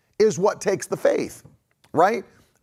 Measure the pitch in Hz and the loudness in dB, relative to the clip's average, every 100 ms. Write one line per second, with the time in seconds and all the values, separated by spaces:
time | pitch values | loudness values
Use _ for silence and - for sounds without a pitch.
0 | _ - 214 165 196 180 - 190 - 190 | _ 0 0 2 -2 0 -4 -4 -4 -2
1 | - - 127 - - _ _ _ _ - | 0 0 -4 -12 -20 _ _ _ _ 2
2 | 185 226 - _ _ _ | 2 2 -8 _ _ _